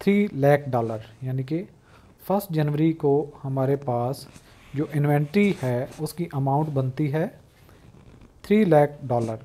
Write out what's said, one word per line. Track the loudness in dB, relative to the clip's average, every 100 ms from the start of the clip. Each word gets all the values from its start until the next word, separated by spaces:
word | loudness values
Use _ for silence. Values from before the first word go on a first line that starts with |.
three | 2 2 2
lakh | 2 4 4 2
dollar, | -2 -2 -6 -12 -12
यानी | -8 -6
कि | -4 -6 -8 -18 _ -20 -20 _ -2
फर्स्ट | -2 -2
जनवरी | -2 0 2 0
को | 2 2 2 0 -8
हमारे | -6 -2 0 0
पास | 0 -2 -2 -6 -12 -20 -20 -20 -12 -6
जो | -4 0
इन्वेंटरी | 2 2 2 2 2 0
है | -2 -2 -4 -8
उसकी | -10 -6 -6
अमाउंट | -2 0 0 0
बनती | -2 -4 -2 -2
है | -2 -4 -6 -20 _ -20 -20 -20 -20 -20 -20 -20 _ 2
थ्री | 4 6
लाख | 6 4 -2
डॉलर, | -4 -2 -2 -6